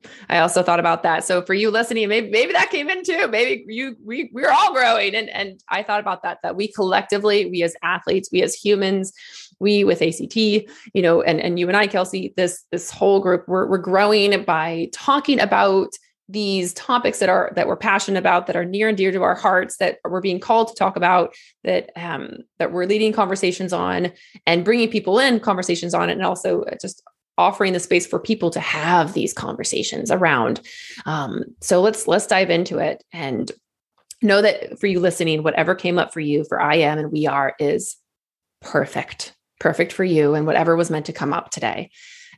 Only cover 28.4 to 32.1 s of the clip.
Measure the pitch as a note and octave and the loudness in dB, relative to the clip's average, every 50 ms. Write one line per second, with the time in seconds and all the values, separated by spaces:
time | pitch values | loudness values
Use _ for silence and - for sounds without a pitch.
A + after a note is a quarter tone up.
28.4 | F3 E3 - - - - - D#3 D#3 E3 F3 F3 D#3+ F3 - - A2 - - - | -2 -2 -2 -4 -6 -6 -6 -4 0 2 2 2 2 2 -2 -4 -4 -4 -6 -8
29.4 | - - - - - - - - - - - - - - - F#3 F3+ D#3+ C#3+ B2 | -8 -8 -8 -6 -6 -4 -4 -4 -4 -4 -6 -6 -4 -2 0 2 2 2 2 2
30.4 | A2+ A#2 A2 - - - - - - - - - - D3+ D#3 D3+ C#3 - - - | 2 0 -2 -4 -8 -14 -20 -20 -18 -18 -18 -12 -8 -6 -6 -6 -6 -6 -8 -8
31.4 | - - - _ - - F#3 F3+ F#3+ A3 G#3 G#3 - F3 | -10 -10 -14 _ -2 2 4 4 4 4 2 0 0 0